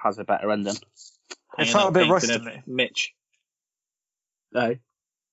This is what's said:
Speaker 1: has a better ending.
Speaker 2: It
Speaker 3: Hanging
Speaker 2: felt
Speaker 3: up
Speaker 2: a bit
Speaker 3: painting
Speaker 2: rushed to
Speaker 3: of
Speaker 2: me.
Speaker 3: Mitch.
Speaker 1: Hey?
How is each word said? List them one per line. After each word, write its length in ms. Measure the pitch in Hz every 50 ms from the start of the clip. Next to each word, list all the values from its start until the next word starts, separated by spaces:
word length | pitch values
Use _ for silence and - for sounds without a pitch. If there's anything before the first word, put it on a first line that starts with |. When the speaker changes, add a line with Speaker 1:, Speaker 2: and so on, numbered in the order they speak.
Speaker 1:
has 160 | - 107 98 107
a 60 | 98
better 260 | - 101 - - 104
ending. 240 | 107 104 101 98 -
Speaker 2:
It 40 | - - _ _ - - - - _ _ _ - - _ _ -
Speaker 3:
Hanging 160 | - 151 -
Speaker 2:
felt 120 | - 208 196
Speaker 3:
up 60 | 190
Speaker 2:
a 20 |
bit 60 | 165 180
Speaker 3:
painting 120 | 170 151
Speaker 2:
rushed 140 | 185 180 123 117
to 60 | 117
Speaker 3:
of 80 | 117 117
Speaker 2:
me. 180 | 117 110 135 -
Speaker 3:
Mitch. 480 | - 127 127 123 - - - - - - _ _ _ _ _ _ _ _ _ _ _ _ _ _ _ _ _ _ _ _ _ _ _ _ _ _ _
Speaker 1:
Hey? 280 | - 123 120 113 127 123 - _ _ _ _ _ _ _ _ _